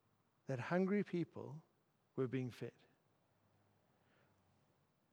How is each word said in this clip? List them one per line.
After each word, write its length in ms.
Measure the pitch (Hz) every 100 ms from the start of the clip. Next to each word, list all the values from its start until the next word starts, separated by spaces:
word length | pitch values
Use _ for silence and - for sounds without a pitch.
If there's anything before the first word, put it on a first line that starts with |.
| _ _ _ _ -
that 120 | 135
hungry 420 | 120 175 190 208
people 540 | 190 175 160 - 113 147 - _ _ _ _ -
were 120 | 131
being 220 | 131 127
fed. 220 | - 120 - - _ _ _ _ _ _ _ _ _ _ _ _ _ _ _ _ _ _ _ _ _ _